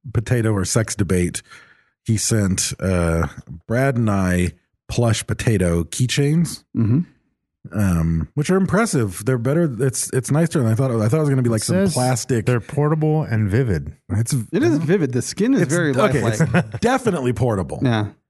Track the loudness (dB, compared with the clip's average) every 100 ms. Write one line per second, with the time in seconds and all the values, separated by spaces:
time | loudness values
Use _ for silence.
0 | -2 -4 0 0 0 0 0 0 -2 -2
1 | 0 2 0 -4 -14 -20 -20 _ _ _
2 | -4 -2 0 0 0 0 -4 -4 -2 0
3 | 0 0 -2 -6 -18 -18 -4 -2 0 0
4 | 0 0 0 0 0 -4 _ _ -6 0
5 | 0 0 -4 -2 0 2 2 0 -2 -2
6 | -2 0 2 2 0 -6 _ -2 0 0
7 | -2 _ _ _ _ _ -8 -2 0 2
8 | 2 0 -2 -4 0 2 2 2 2 0
9 | -2 -2 -2 0 0 2 0 0 -2 -2
10 | -4 -4 0 0 2 2 2 2 0 0
11 | 2 2 2 2 2 0 0 0 2 0
12 | 0 -2 0 -2 0 -2 -2 -2 0 0
13 | 0 0 0 0 2 0 0 -2 -4 -14
14 | -4 -2 0 -2 -2 0 2 2 2 0
15 | 2 -2 -4 -2 2 2 2 0 0 2
16 | 2 2 0 0 0 0 -2 -2 0 2
17 | 0 0 -2 0 0 0 -4 -2 0 0
18 | -2 -8